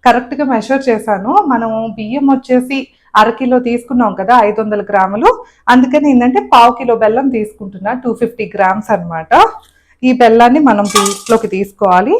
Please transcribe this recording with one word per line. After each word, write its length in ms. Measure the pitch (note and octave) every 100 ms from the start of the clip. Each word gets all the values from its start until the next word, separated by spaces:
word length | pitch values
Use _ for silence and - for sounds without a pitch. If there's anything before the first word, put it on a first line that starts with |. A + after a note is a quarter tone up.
| B3+
కరెక్ట్గా 380 | A#3+ B3 C#4 C#4+
మెజర్ 300 | A#3 G#3+ C4+ C4+
చేశాను. 440 | A3 G#3+ G3+ G3+ F4+ F4+
మనము 260 | A#3+ A3+ A3 A3+ A3+
బియ్యం 280 | G#3+ C4+ C#4
వచ్చేసి 440 | C4+ - B3+ B3+ C4+ C4 _ _ G#3+
అర 80 | A3 A#3
కిలో 200 | C4 B3 B3
తీసుకున్నాం 440 | A#3+ - B3 A3+ G3
కదా, 160 | - B3 G#3
ఐదు 100 | G#3+
వందల 200 | G#3+ G#3 G3+
గ్రాములు, 400 | G3 F#3+ G3+ F4 - - _ -
అందుకని 320 | B3 B3+ D4+ D4
ఏంటంటే 280 | B3 A#3+ C4+ -
పావు 200 | C4 A#3+ B3
కిలో 160 | B3+ A3+
బెల్లం 240 | G#3+ A3+ C#4 A#3+
తీసుకుంటున్నా, 560 | G#3+ - G3 F#3+ F#3+ B3
టూ 80 | B3 A3+
ఫిఫ్టీ 260 | A#3 - G3+
గ్రామ్స్ 360 | - F#3+ G3+ - G3+
అనమాట. 340 | E3+ E3 D#3+ C#4 A4 - _ _ _ _ B3+
ఈ 40 | B3+
బెల్లాన్ని 400 | A#3+ A3+ A#3+ C4+ C#4+
మనం 160 | G#3 G#3 G3+
దీంట్లోకి 520 | G3+ G3+ - A3+ A3+ F#3+
తీసుకోవాలి. 600 | G3 _ G3+ F3+ G#3 A4